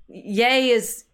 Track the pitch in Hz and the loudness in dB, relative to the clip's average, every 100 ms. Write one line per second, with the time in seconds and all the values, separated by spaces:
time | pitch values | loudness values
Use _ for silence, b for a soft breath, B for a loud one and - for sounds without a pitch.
0 | - 185 - 202 240 262 262 233 214 - | -20 -18 -6 0 2 2 2 2 0 -10
1 | - | -8